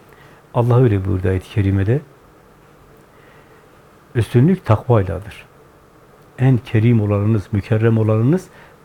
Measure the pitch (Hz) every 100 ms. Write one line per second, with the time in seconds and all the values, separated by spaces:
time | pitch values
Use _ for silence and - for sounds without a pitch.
0 | - - - - _ 127 120 120 127 101
1 | 95 95 92 95 - - 98 98 98 135
2 | - - _ _ _ _ _ _ - -
3 | _ _ - - - - _ _ _ _
4 | _ 123 107 120 143 185 - 107 - 113
5 | 95 87 95 - - _ - _ _ _
6 | _ _ _ - 127 123 - 113 117 117
7 | 104 101 104 110 - 104 - 110 113 113
8 | 107 110 120 180 - - - -